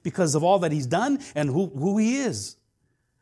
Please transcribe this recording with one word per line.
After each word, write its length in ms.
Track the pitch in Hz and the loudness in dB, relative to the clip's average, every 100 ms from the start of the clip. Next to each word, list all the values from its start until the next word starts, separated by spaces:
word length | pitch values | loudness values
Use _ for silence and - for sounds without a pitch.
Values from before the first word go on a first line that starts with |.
because 320 | 180 - 165 | -6 0 2
of 80 | 147 | 2
all 160 | 170 196 | 4 4
that 120 | 170 | 2
he's 140 | 151 123 | -2 0
done 340 | 170 269 277 - | 0 0 -2 -4
and 160 | 147 147 | -2 0
who, 180 | 143 190 | 0 -2
who 300 | 135 175 208 | -2 0 2
he 200 | 220 269 | 2 0
is. 380 | 247 110 98 - _ _ _ _ _ _ | -2 -6 -10 -16 _ _ _ _ _ _